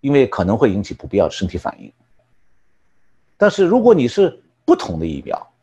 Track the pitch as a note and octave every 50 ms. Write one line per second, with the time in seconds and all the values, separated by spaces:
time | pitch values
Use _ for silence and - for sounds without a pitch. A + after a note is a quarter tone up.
0 | - C#3 C#3+ C#3+ C3 A2 - - G2 F2+ G#2 A2+ C#3+ A#2+ F#2+ G2+ G2 - - -
1 | - - - G2 F2+ D2+ - - G2 F2+ - F2 - - - - - - _ _
2 | _ _ _ _ _ _ _ _ _ _ _ _ _ _ _ _ _ _ _ _
3 | _ _ _ _ _ _ _ _ G3+ G#3 G3+ - G3 E3+ G3 B3+ G#3+ A#3+ A3+ F3
4 | B2+ A#2+ - - G3 F3 - - _ _ _ _ _ - F4 F4+ - - - D#2
5 | D#2+ E2 D#2 C#2 - - G1+ - - _ _ _